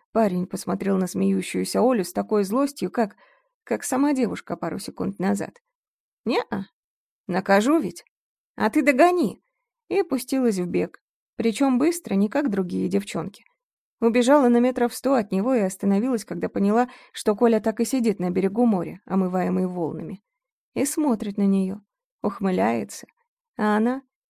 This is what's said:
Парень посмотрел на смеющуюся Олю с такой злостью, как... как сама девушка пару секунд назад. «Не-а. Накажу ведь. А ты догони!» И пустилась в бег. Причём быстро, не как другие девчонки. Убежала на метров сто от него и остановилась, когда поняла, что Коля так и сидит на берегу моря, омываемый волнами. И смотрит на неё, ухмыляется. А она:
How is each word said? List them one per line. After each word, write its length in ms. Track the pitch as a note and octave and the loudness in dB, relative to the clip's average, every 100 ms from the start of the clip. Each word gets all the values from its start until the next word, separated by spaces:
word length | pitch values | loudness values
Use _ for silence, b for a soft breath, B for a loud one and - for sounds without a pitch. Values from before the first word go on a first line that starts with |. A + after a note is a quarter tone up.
| b | b
Парень 360 | A3 G#3+ F3+ F3+ | 0 2 0 -4
посмотрел 500 | F#3 - F#3+ G3 G3 | -6 -6 -4 0 0
на 80 | F#3 | 0
смеющуюся 760 | F#3+ G3 F#3+ F3+ F#3+ F#3 G3 A3+ | 0 0 0 -2 -4 -2 2 2
Олю 140 | B3 | 2
с 100 | F3 | -2
такой 300 | - G3+ G#3+ | -6 -2 -2
злостью, 480 | G3 A3+ C#4 - F3+ | 0 0 -2 -4 -6
как... 240 | - G#3 - b b b b | -2 -4 -6 b b b b
как 220 | - A3 | -6 -6
сама 280 | - B3+ C#4+ | -2 0 0
девушка 440 | C4+ A3 F3+ - - | 0 -2 -4 -8 -8
пару 240 | E3+ G3 | -8 -8
секунд 400 | G3 - F#3 G3 | -10 -8 -6 -4
назад. 320 | F#3 G3+ - - _ _ _ _ _ _ | -2 -2 -6 -12 _ _ _ _ _ _
«Не-а. 420 | - F4 - G3+ G3 _ _ _ _ _ - | -4 -4 -4 -8 -10 _ _ _ _ _ -6
Накажу 520 | F3+ F#3 G3 A3 D#4+ | -4 2 2 4 2
ведь. 260 | G#3 - - _ _ _ _ - | 0 -8 -18 _ _ _ _ -4
А 120 | G#3+ | 0
ты 120 | D4 | 2
догони!» 600 | C4 C4 F4 F4+ A#3 - _ _ _ _ - | 4 6 6 4 0 -2 _ _ _ _ -4
И 140 | E4+ | -2
пустилась 560 | F#4+ C4 - C4+ B3 G3 | 0 -4 -2 0 0 0
в 80 | F3+ | -2
бег. 340 | F3 F3 - _ _ _ - | -2 -2 -8 _ _ _ -2
Причём 420 | A3+ G#3 C#4 B3 | 0 2 2 2
быстро, 360 | D4+ E4+ - | 2 0 -2
не 140 | G3 G#3 | 0 2
как 220 | C#4 D4 | 0 0
другие 380 | G3 F3+ F#3 F#3 | 0 -2 -2 -2
девчонки. 560 | G3 G3+ - D#3+ - _ _ _ _ _ - | -2 -2 -6 -8 -12 _ _ _ _ _ -2
Убежала 480 | A#3 A#3 A#3+ D4 B3 | 2 4 6 6 6
на 120 | A#3+ | 4
метров 340 | B3 B3+ A#3+ | 4 2 -2
сто 200 | - C4 | -2 0
от 180 | C4+ G3+ | 0 0
него 220 | F#3+ A3 | -2 0
и 60 | C4 | 0
остановилась, 640 | F#3+ - G3 G3 B3 A#3+ | 0 -2 0 2 0 -2
когда 240 | - F3 F3+ | -6 -6 -4
поняла, 400 | G3+ G3 A3 B3 B B | 0 2 2 0 B B
что 220 | - - | -6 -2
Коля 260 | G#3 A#3+ A3 | 2 4 2
так 200 | A3 G#3+ | 0 -2
и 40 | |
сидит 340 | A#3 C4 A3+ G3+ | -2 0 0 0
на 120 | F3+ | -2
берегу 360 | F3+ F#3+ G3+ B3 | 0 0 2 2
моря, 340 | G3 E3 E3+ - | 2 -2 -10 -4
омываемый 600 | F#3 F#3 F#3 F3+ F#3 F#3 | 0 0 0 0 0 -2
волнами. 560 | F3+ D#3 D#3 D#3 F#3+ _ _ _ _ _ | -2 -6 -6 -10 -14 _ _ _ _ _
И 100 | - | -4
смотрит 540 | C#4+ - D4 A3 G#3+ G3+ | -2 0 0 0 -2 0
на 80 | G3+ | 2
неё, 340 | G3 F#3 G3+ - _ _ _ | 2 0 -6 -14 _ _ _
ухмыляется. 840 | G3+ - F#3+ F3+ G3+ A#3 G#3 - - _ _ _ _ - | -6 -4 -2 0 0 -2 -6 -12 -18 _ _ _ _ -4
А 200 | G#3+ G#3 | 0 2
она: 260 | A3+ C4 - _ _ | 0 -2 -8 _ _